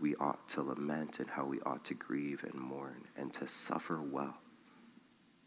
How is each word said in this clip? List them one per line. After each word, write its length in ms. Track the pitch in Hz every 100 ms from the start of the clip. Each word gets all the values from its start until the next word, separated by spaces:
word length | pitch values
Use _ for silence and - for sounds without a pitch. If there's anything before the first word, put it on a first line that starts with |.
we 160 | 76 -
ought 320 | 73 - -
to 140 | -
lament 580 | 69 65 73 78 76 -
and 100 | 67
how 140 | -
we 160 | 69 65
ought 240 | - 64
to 100 | -
grieve 480 | - - 71 71 69
and 120 | -
mourn 520 | 69 65 67 67 64 - -
and 160 | 69
to 120 | - -
suffer 540 | - - - - 82
well. 380 | 73 69 69 - - - - - - - - - - -